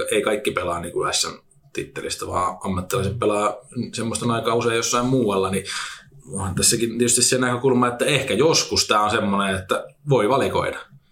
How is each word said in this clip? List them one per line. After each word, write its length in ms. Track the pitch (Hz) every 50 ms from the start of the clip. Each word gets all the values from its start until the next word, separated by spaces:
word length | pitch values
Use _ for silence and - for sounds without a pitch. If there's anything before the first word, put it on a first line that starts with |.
| - - 117
ei 100 | 107 98
kaikki 280 | 104 107 - - -
pelaa, 300 | - 90 90 87 85 85
niinku, 200 | 85 87 - 95 - -
S 160 | - - -
M-tittelistä, 1000 | 85 - - - _ _ _ _ _ - - - - - 80 78 - - - 95
vaan 300 | 92 92 92 92 95 95 - -
ammattilaiset 540 | 101 92 90 92 - 98 95 95 95 95 -
pelaa 380 | 110 107 104 104 104 104 - - - - - 120 107 95 -
semmoista 380 | 113 113 113 110 110 120 120 117
aikaa 220 | 117 113 117 117
usein 220 | 120 117 117 113
jossain 300 | 117 113 - 127 120 123
muualla, 440 | 127 135 131 117 104 98 95 95 95
niin 140 | 98 95 92 - - - - - - - - - - - - - -
onhan 220 | 98 95 95 92
tässäkin 440 | - - - 123 110 117 113 113 117
tietysti 240 | 120 120 - 123 117
se 160 | - 139 123
näkökulma, 500 | 127 123 123 117 123 135 123 123 123 120
että 160 | 120 - 127
ehkä 300 | 131 147 135 - - 98
joskus 520 | 104 139 165 156 - - - 104 92 -
tää 140 | - 110 107
on 100 | 107 104
semmonen, 440 | 110 110 101 101 101 101 98 98 95
että 280 | 92 92 - - - - - - _ - 147
voi 200 | 135 117 104 104
valikoida. 500 | 135 131 107 95 - 87 85 - - - - - - - - _